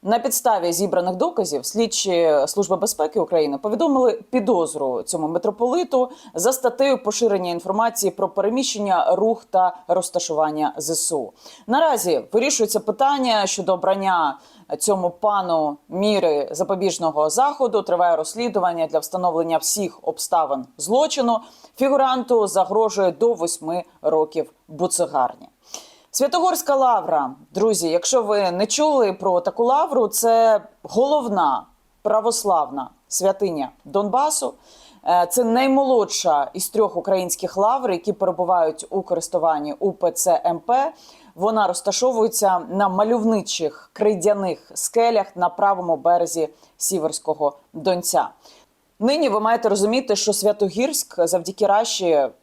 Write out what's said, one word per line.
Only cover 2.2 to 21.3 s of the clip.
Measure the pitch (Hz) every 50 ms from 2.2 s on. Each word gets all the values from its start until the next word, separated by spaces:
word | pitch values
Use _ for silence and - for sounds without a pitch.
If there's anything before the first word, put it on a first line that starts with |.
| 170 160 151 147 135
Служби | 127 - 208 196 170 190
безпеки | 175 180 226 - - 156 151 - 220
України | 170 - 180 165 151 147 139 135
повідомили | - 214 214 214 330 320 277 269 254 240 202 - - _
підозру | - 254 202 196 233 175 165 156 - 151 139 131 127 117
цьому | - - - 170 156 151
митрополиту | 165 175 - 156 165 - 233 247 254 349 359 - 277 254 247 247 - - - - -
за | - - 233
статтею | 262 262 - 240 240 240 269 277 262 254
поширення | - 214 214 - 240 226 208 190 180 175
інформації | 170 170 - 185 190 208 226 233 233 - 202 190
про | - - 196 185
переміщення, | - 196 190 208 226 262 269 - - 214 208 202 185 165 - - 180
рух | 190 208 220 226 226 -
та | _ - 185 185 180 - - - -
розташування | 170 185 180 - - 180 - - 160 151 156 151 151 151 151 143 -
З | - 151 147
С | 165 151 - - 170
У. | 147 120 98 _ _ - - - - -
Наразі | - 233 277 330 320 277 220 - 180 160 131 131 -
вирішується | - 220 240 285 - - 220 202 - 277
питання | - 214 208 - 269 277 285 277 262 247 226 214 202
щодо | 185 - - 185 185 190
обрання | 175 180 190 190 196 196 190 185 170 160 143 135 - - - _ - - _ 143 143
цьому | - 214 202 190 180 180
пану | 175 - - 214 208 196 185 180 165 160 156 147 147 147 _ _
міри | 156 180 202 214 214 196 175 165 151 147 139 -
запобіжного | - 151 185 175 202 180 190 196 165 - 170 160 151 151 151 156
заходу. | 151 233 262 285 285 285 269 240 196 214
Триває | - - 175 170 175 175 170
розслідування | 156 156 - - 220 240 240 - 208 175 175 170 165 165
для | 156 160 156
встановлення | 143 - - 185 180 180 160 165 170 165 165 160
всіх | - - - 208 196 165 - -
обставин | - - 156 - - - - 165 160 135 139 135 123 - _ -
злочину. | 151 175 220 262 302 311 - 285 254 233